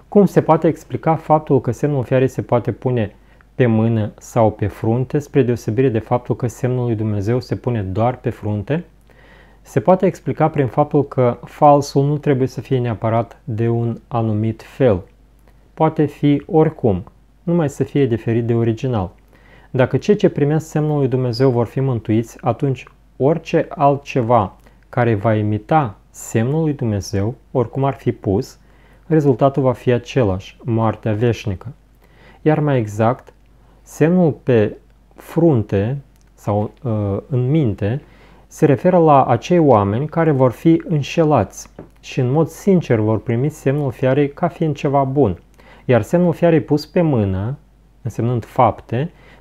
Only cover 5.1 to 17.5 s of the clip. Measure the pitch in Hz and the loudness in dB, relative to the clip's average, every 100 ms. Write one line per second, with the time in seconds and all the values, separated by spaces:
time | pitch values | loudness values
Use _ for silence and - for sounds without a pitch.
5.1 | 151 143 143 120 117 - 110 135 110 - | -4 -2 0 0 -2 -2 0 0 0 -2
6.1 | 123 - 117 120 - 123 127 120 107 110 | -4 -4 -6 -6 -4 -4 -2 -2 -2 -2
7.1 | 104 101 123 - 113 - 117 95 92 117 | -2 -2 -2 -4 -6 -4 -4 -4 -2 -2
8.1 | 127 123 - 107 104 101 151 175 _ _ | -2 -6 -6 -6 -6 -4 -6 -6 _ _
9.1 | _ - - - _ - 143 - 185 190 | _ -20 -20 -20 _ -8 -2 2 2 2
10.1 | - - 127 156 151 127 - 147 151 139 | -2 -6 -2 0 0 -2 0 0 0 -2
11.1 | - 123 120 - - 151 143 143 143 143 | 0 0 -2 -8 2 4 6 2 0 0
12.1 | 147 151 135 127 - - 131 120 104 113 | 0 -2 0 -2 -4 -4 -2 -2 -4 -2
13.1 | 113 113 - - 110 117 117 117 113 - | -2 -2 -8 -8 -4 0 0 -2 -6 -6
14.1 | 120 113 107 110 110 - - 131 92 - | -4 -2 0 -2 -4 -8 0 2 2 -2
15.1 | _ _ _ _ _ _ - 160 160 147 | _ _ _ _ _ _ -2 0 0 -2
16.1 | - 143 143 - 156 156 - 120 90 - | 0 0 0 0 2 2 0 0 -2 -6
17.1 | - _ _ - | -18 _ _ -4